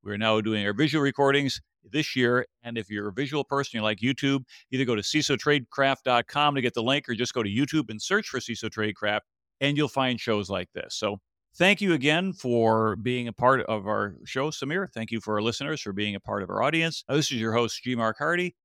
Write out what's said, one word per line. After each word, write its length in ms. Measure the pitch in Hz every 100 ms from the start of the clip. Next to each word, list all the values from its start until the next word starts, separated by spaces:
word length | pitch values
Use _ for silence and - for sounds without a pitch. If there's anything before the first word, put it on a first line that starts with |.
We're 140 | 98 104
now 240 | 110 110
doing 260 | 107 107 101
our 80 |
visual 300 | 104 151 151
recordings 560 | 139 135 139 139 139 - - _
this 320 | 90 135 151 131
year. 300 | 120 123 123 _
And 140 | 120 117
if 120 | 101
you're 200 | 104 104
a 40 |
visual 300 | 92 143 147
person, 340 | 131 139 139 117
you 60 |
like 160 | 107 104
YouTube, 460 | 120 131 139 139 127 - -
either 140 | 131 127
go 100 | 110
to 60 |
ciso 340 | - 151 147 135
tradecraft 680 | 151 147 120 - 135 135 -
dot 220 | 120 117
com 280 | 147 147 139
to 60 |
get 120 | 120
the 100 | 120
link 260 | 117 139 -
or 60 | 110
just 180 | 123
go 100 | 127
to 60 | 104
YouTube 400 | 107 143 156 113
and 120 | 107
search 260 | - 202 214
for 100 | 123
ciso 300 | - 113 110
Tradecraft, 500 | - 107 98 107 104 - _ _ _
and 160 | 139 147
you'll 140 | 147
find 320 | - 131 120
shows 280 | - 104 95
like 200 | 95 92
this. 220 | - - -
So 240 | 104 104 - _ _ -
thank 260 | 180 202
you 120 | 202
again 400 | 160 135 160 190
for 640 | 185 127 120 113 110 110 104
being 320 | 113 123 120
a 60 |
part 280 | - 123 131
of 220 | - 110 98
our 300 | 107 101 - -
show, 240 | 135 147
Samir. 380 | 151 135 175 190
Thank 180 | - 113
you 80 | 113
for 160 | 110 107
our 60 |
listeners 400 | 110 110 143 151
for 100 | -
being 240 | 98 104 98
a 60 |
part 200 | - 101
of 80 | 92
our 140 | 98
audience. 400 | 131 160 165 - -
This 220 | 143 147
is 80 | 127
your 140 | 113
host, 300 | 117 117 -
G 120 | 123 123
Mark 220 | 113 107
Hardy. 380 | 151 175 180 -